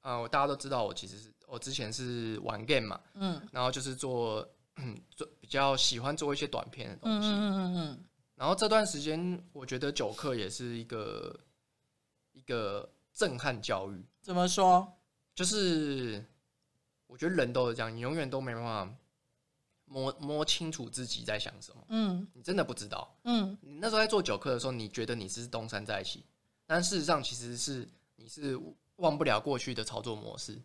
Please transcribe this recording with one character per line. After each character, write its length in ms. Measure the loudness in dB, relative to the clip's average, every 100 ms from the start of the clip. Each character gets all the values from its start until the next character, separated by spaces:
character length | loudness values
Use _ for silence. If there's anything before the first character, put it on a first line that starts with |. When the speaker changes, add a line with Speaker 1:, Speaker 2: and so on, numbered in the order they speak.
Speaker 1:
呃， 260 | -4 -4 2
大 100 | 4
家 80 | 4
都 80 |
知 140 | 2 -2
道 160 | 0
我 80 | 0
其 160 | -2 -10
实 100 | -14
是， 140 | -18 -20 -14
我 120 | -10
之 140 | -6
前 180 | -4 -4
是 460 | -4 -4 -4 -2 -4
玩 240 | -2 -4 2
game 200 | 2 2
嘛， 140 | -6 -10
Speaker 2:
嗯。 260 | -4 -2 -2 -6
Speaker 1:
然 140 | 0
后 80 | 0
就 80 | 0
是 140 | -4 -4
做， 500 | -2 0 0 -2 -6 _ _ -10
<clears throat> 340 | -10 -10 -14 -12
做， 100 | -12 _
比 80 | -2
较 280 | 4 4 6
喜 220 | 4 2
欢 160 | -2 0
做 160 | 0
一 20 | 0
些 100 | 0
短 220 | -2 -4
片 200 | -8 -10
的 60 | -4
东 140 | 0 2
西。 80 | 4
Speaker 2:
嗯， 40 |
嗯， 80 | 2
嗯， 160 | 2 2
嗯， 200 | 2 0
嗯。 280 | -2 -6 -16 _ _ _
Speaker 1:
然 100 | 2
后 80 |
这 140 | 4 6
段 180 | 6 4
时 140 | 0
间， 420 | -2 0 0 -4 -8
我 120 | -14
觉 140 | -6 -2
得 120 | -2
九 220 | 0 -2
课 220 | -2 -2
也 160 | -2 -2
是 260 | -4 -6 -6
一 80 |
个， 500 | -6 -6 -6 -6 -8 -12 _ _ _ _ _ _ _ _ _
一 80 | -20
个 460 | -4 -2 -2 -4 -8 _ _
震 260 | 0 0 2
撼 220 | -2 -2
教 280 | 0 0 -2
育。 140 | -8 -14 _
Speaker 2:
怎 140 | -2
么 120 | 2 4
说？ 380 | 6 8 8 6 -10 _ _ _
Speaker 1:
就 100 | -2
是 800 | 0 2 4 4 2 0 -2 -6 -10 _ _ _ _ _ _ _ _
我 100 | -4
觉 120 | 0
得 60 |
人 180 | 2 2
都 160 | 4 2
是 60 |
这 80 | 2
样， 120 | -4
你 60 | -2
永 140 | -2 -2
远 120 | -2
都 120 | -2
没 140 | -2
办 80 | -4
法 260 | -2 -2 -4 -10 _ _ _ _ _ _ _ _
摸， 300 | _ -4 -2 -2
摸 260 | -4 0
清 260 | 2 2 0
楚 180 | -6 -8
自 160 | -6 -6
己 160 | -6
在 140 | -2 -4
想 140 | -4 -10
什 140 | -18
么。 80 | -20 -4
Speaker 2:
嗯。 380 | 0 2 0 -4
Speaker 1:
你 100 | -10
真 140 | -2 0
的 80 |
不 100 | 0
知 140 | -2 -6
道。 260 | -8 -8 _
Speaker 2:
嗯。 340 | 0 0 0 -4
Speaker 1:
你 140 | -14
那 140 | -6 2
时 60 |
候 60 | 4
在 60 | 6
做 160 | 4
九 140 | 2 0
课 160 | 0
的 60 | 0
时 80 | 0
候， 60 |
你 160 | -4 -6
觉 180 | -4 -2
得 80 |
你 140 | -2 -4
是 180 | -8 -6
东 220 | -6 -4
山 160 | -6 -4
再 160 | -4
起， 220 | -4 -10 -12 _ _ _ _
但 160 | 2
事 160 | 2 0
实 60 |
上 180 | 2 2
其 140 | 0 -6
实 200 | -8 -6
是， 320 | -4 -4 -8 _ _ _
你 120 | -20
是 300 | -8 -4 -4 -6 -16 _ 2
忘 200 | 2 4
不 60 |
了 160 | 4 4
过 180 | 4 0
去 160 | 0
的 120 | -4
操 160 | -4 -4
作 160 | -4 -6
模 200 | -6 -10
式。 240 | -10 -12